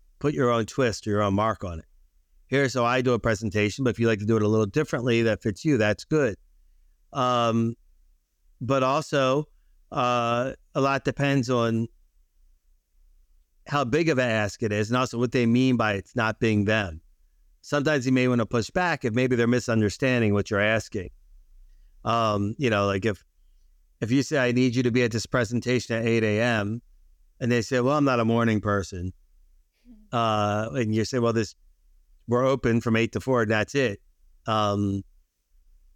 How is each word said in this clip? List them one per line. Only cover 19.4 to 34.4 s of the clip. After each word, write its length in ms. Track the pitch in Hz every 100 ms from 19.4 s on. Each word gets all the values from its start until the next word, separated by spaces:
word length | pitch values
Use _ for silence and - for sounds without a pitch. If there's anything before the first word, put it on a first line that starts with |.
| 117
misunderstanding 840 | 123 123 113 104 - 135 123 110
what 180 | 101 95
you're 100 | 101
asking. 500 | 104 110 - 107 90 - - - - - - - - -
Um, 500 | 113 117 110 104 101 -
you 120 | 131
know, 160 | 104 101
like, 180 | 98
if, 200 | 110 98 _ _ _ _ _ _ _ _
if 100 | 110
you 100 | 135
say, 160 | 131 147
"I 140 | 123
need 240 | 120 127 120
you 60 |
to 80 | 120
be 100 | 117
at 80 | 120
this 160 | 113 -
presentation 680 | 127 110 120 123 123 - 113
at 100 | 117
eight 160 | 117
A 180 | 107 104
M," 400 | 120 113 101 117 - - - _ _ _
and 100 | 120
they 120 | 120
say, 180 | 110 127
"Well, 160 | 123 147
I'm 80 |
not 160 | 143 123
a 40 |
morning 360 | 113 117 117 107
person." 520 | 104 101 92 92 90 - _ _ _ _ _ _ 240 220 -
Uh, 560 | 120 113 107 104 104 110
and 220 | 139 110
you 100 | 110
say, 140 | 107 131
"Well, 140 | 117
this, 220 | 113 107 - _ _ _ _ _ _ -
we're 160 | 120
open 360 | 131 135 120 117
from 160 | 117 113
eight 160 | 113
to 80 | 107
four, 220 | - 127
and 80 | 110
that's 240 | 110 104
it." 260 | 139 123 98 _ _ _ _